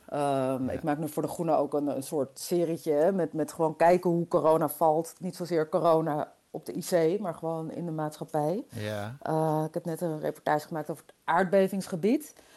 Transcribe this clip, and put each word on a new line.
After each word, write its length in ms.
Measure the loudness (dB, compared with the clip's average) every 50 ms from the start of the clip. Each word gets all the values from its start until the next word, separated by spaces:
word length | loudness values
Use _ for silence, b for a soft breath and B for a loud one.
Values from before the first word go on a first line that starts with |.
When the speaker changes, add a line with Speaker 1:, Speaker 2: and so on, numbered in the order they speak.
| _ -8
Speaker 1:
Ehm, 560 | -4 -2 0 0 2 2 0 0 -2 -2 -2
Speaker 2:
Ja. 60 | -4
Speaker 1:
ik 100 | -4 -4
maak 160 | -2 -2 -2 -2
nu 100 | -4 -4
voor 140 | -4 -4
De 60 | -4 -4
Groene 280 | -4 -4 0 0 2
ook 180 | 2 2 0 0
een, 120 | -2 -2
een 160 | -2 -4 -4
soort 360 | -6 -4 -4 -4 -4 -4 -6 -14
serietje, 520 | -6 -2 0 0 0 0 -2 -4 -2 0
hè, 200 | 2 4 4 4
met, 200 | 2 2 -2 -2
met 200 | -2 -4 -4 -4
gewoon 240 | -2 0 0 0 2
kijken 340 | 4 6 6 6 6 4 2
hoe 180 | 2 2 0 2
corona 400 | 2 4 6 6 4 4 4 0
valt. 460 | 0 2 2 4 4 2 -2 -4 -10 -8
Niet 180 | -8 -8 -6
zozeer 320 | -8 -6 -2 0 0 0 0
corona 640 | 0 2 4 6 6 6 4 0 -2 -2 -4 -6 -10 _ _ _
op 160 | -14 -12 -12
de 100 | -8 -8
I 400 | -8 -4 0 2 4 4 4 2
C, 40 | 0
maar 140 | -4 -6 -8
gewoon 360 | -6 -6 -6 -4 -4 -6 -8
in 140 | -8 -8 -8
de 60 | -6
maatschappij. 720 | -4 -4 -4 -6 -6 -10 -12 -4 -2 0 0 0 -2 -4 -6 -8
Speaker 2:
Ja. 480 | -10 -6 -6 -4 -4 -6 -6 -8 -10 -8
Speaker 1:
Eh, 420 | -4 -2 0 0 2 2 0 0 -2 -2
ik 60 | -6
heb 100 | -6 -6
net 160 | -6 -6 -4
een 200 | -4 -4 -4 -4
reportage 460 | -4 -6 -6 -4 _ 0 0 0 -2
gemaakt 240 | -6 -8 -8 -6 -8
over 120 | -10 -12 _
het 80 | -20 _ _ _
aardbevingsgebied. 1080 | 0 2 2 2 4 4 4 4 4 0 -6 -6 -6 -6 0 2 2 2 0 -2 -8 -20 b b b b